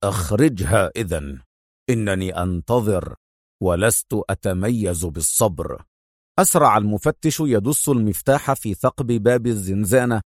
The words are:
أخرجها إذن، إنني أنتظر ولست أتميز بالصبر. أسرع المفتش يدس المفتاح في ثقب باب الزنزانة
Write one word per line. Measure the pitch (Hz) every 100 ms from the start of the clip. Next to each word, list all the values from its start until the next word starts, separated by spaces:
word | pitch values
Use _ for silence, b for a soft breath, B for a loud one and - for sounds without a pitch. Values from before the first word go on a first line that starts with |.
أخرجها | 101 92 82 104 151 110 78 104 92 -
إذن، | 107 82 71 67 - _ _ _ -
إنني | 120 104 95 95 85
أنتظر | 90 87 - 123 107 95 - - _ _ _ _
ولست | 95 87 107 104 - 107 -
أتميز | 98 - 92 101 120 101 87 85
بالصبر. | 73 78 - 110 82 80 62 - _ _ _ _ -
أسرع | 185 180 147 107
المفتش | 104 104 - 156 160 147
يدس | 156 113 101 151 -
المفتاح | 135 107 95 - 135 -
في | 135 113
ثقب | 95 131 - 127
باب | 117 104 123 117
الزنزانة | 110 95 98 104 127 123 113 -